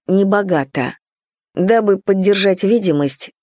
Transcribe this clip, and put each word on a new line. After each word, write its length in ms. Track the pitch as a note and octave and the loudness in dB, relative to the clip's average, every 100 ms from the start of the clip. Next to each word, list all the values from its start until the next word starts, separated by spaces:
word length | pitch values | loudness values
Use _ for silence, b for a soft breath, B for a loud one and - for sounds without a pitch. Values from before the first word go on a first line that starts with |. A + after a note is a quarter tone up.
| - | -2
небогато. 920 | F#3+ G3 G#3 G3 D#3+ C3+ D3 B2 - _ _ _ _ _ | 0 2 0 0 -2 -2 -6 -6 -8 _ _ _ _ _
Дабы 440 | - F#3 A3+ G#3+ G3 | -4 0 2 2 0
поддержать 680 | - F#3+ F#3+ G3 G3 F#3 | 0 0 2 2 0 0
видимость, 680 | G3 A#3 F#3+ D3 C#3+ - - _ | 0 0 0 0 -2 -4 -10 _